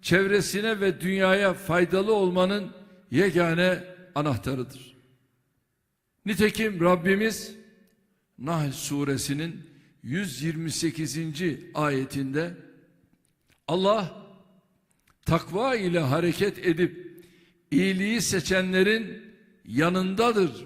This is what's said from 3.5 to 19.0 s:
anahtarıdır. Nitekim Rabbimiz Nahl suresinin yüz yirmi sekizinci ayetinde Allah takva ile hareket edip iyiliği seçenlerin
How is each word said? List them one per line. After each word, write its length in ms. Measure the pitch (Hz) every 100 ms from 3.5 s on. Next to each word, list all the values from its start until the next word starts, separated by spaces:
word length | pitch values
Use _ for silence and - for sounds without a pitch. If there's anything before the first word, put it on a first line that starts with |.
| 165 185 180 180 - -
anahtarıdır. 840 | - 147 113 - 131 123 - - - _ _ _ _ _ _ _ _ _ _ _ _ 196
Nitekim 540 | 185 214 - 220 185
Rabbimiz 760 | 170 180 175 196 220 214 - - - _ _ _ _ _ _ -
Nahl 340 | 131 170 147
suresinin 1000 | 135 - 143 143 135 - 143 165 - - - _ _
yüz 400 | - 156 202 123
yirmi 280 | 156 156 165
sekizinci 1000 | - 165 151 156 139 165 143 180 131 -
ayetinde 800 | - 151 135 131 139 135 139 175 175 - - _ _ _ _ _ _ _ _ -
Allah 580 | 170 190 220 175 - - - _ _ _ _ _ _ _ _ -
takva 480 | 165 - 175 262
ile 240 | 247 185 170
hareket 600 | 139 147 175 151 196 -
edip 680 | 180 165 175 - - - - _ _ _ _
iyiliği 520 | - 190 185 202 233
seçenlerin 1000 | 165 190 165 185 185 185 190 226